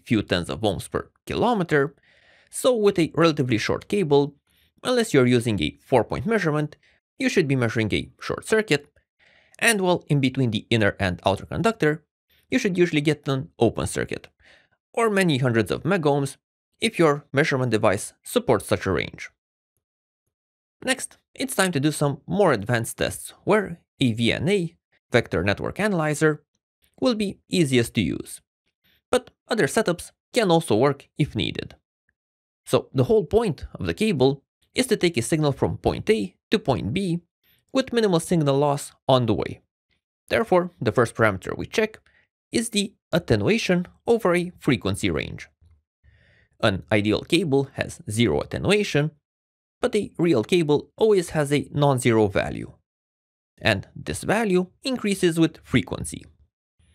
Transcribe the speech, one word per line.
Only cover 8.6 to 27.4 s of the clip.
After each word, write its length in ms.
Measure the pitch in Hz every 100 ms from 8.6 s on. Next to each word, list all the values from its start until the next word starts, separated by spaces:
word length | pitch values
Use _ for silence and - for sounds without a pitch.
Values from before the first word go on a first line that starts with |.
| 214 - - _ _ _ _ _ _ -
and 200 | 226 214
while 200 | 185 170 -
in 140 | 143
between 320 | 131 135 123
the 140 | 107 -
inner 260 | 117 101 -
and 220 | 98 87 98
outer 180 | 98
conductor, 580 | - 82 226 220 151 156 _ _ _ _ _
you 100 | 254
should 200 | 208 175
usually 240 | 170 147
get 260 | 147 147 -
an 220 | 135 156 -
open 280 | 113 73 71
circuit, 420 | 65 60 - - _ _ _ _ _ _
or 160 | 240 226
many 260 | 196 180 127
hundreds 340 | 131 113 104
of 120 | -
megohms 560 | 156 190 147 143 139 - _ _ _ _
if 180 | 220 -
your 280 | 156 143 -
measurement 400 | 135 - 131 127
device 440 | 107 107 101 - -
supports 440 | - 247 - 104 -
such 200 | 98 98
a 40 |
range. 380 | 76 50 - - _ _ _ _ _ _ _ _ _ _ _ _ _ _ _
Next, 360 | 254 262 - _ _
it's 200 | - 254
time 180 | - 185
to 80 | 143
do 120 | 151
some 300 | 143 143 135 -
more 260 | 185 185
advanced 440 | 117 95 120 110 -
tests 380 | 76 - - -
where 360 | - 208 185 170 _ _
a 120 | 127
V 180 | 113 117
N 160 | 60 156
A, 280 | 202 165 - _ _ _
vector 320 | 120 - 82
network 340 | 98 196 55 -
analyzer, 640 | 214 180 151 147 156 151 _ _ _ _ _ _
will 160 | 262
be 240 | 214 202 -